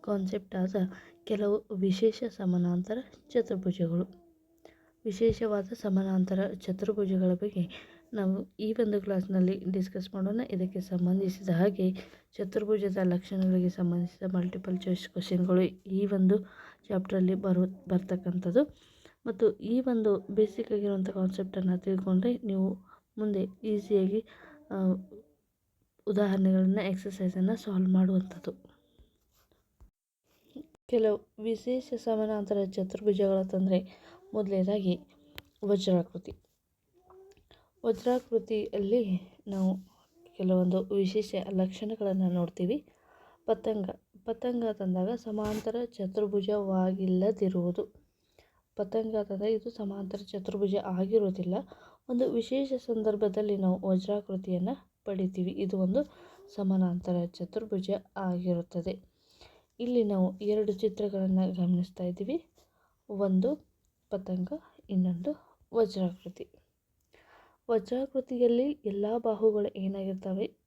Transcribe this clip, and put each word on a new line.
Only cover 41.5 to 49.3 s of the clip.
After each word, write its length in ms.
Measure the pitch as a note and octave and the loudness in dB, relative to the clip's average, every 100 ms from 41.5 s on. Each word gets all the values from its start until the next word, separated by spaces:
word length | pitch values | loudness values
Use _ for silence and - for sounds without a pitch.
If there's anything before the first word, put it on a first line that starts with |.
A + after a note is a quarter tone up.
| F#3+ F#3 F#3+ G#3+ A3 G3+ F#3+ F#3 | 0 0 -2 -8 -4 0 2 2
ನೋಡ್ತೀವಿ. 560 | F3+ E3+ - F3+ D4 - _ _ - - _ - | 2 -2 -2 -2 -2 -6 _ _ -20 -20 _ -2
ಪತಂಗ, 440 | G#3+ - G#3+ F#3 - _ - - | -2 -2 -4 -4 -8 _ -16 -8
ಪತಂಗ 380 | A3+ B3 A#3+ | -6 -4 -2
ಅಂತಂದಾಗ 460 | A3+ G#3 F#3+ F3+ F#3 A#3+ | -4 -2 -2 0 0 -4
ಸಮಾಂತರ 600 | A3 G#3+ G#3 G#3+ A3+ A#3 A#3+ | -6 -4 -4 -4 -4 -4 -6
ಚತುರ್ಭುಜವಾಗಿಲ್ಲದಿರುವುದು. 2250 | - F#3+ G3+ G#3 G3+ F#3+ G#3 G3 F#3 F#3 F#3+ F#3 F#3 G3 G#3+ F#3+ F#3 F3 F3 G#3 _ _ _ _ _ _ _ _ - | -6 -4 -2 0 0 0 0 2 2 2 0 2 4 2 2 0 2 0 -2 -6 _ _ _ _ _ _ _ _ -8
ಪತಂಗ 400 | G3 A3 A3 G#3+ | -4 -2 -2 -4
ಅಂತಂದ್ರೆ 380 | G#3 | -4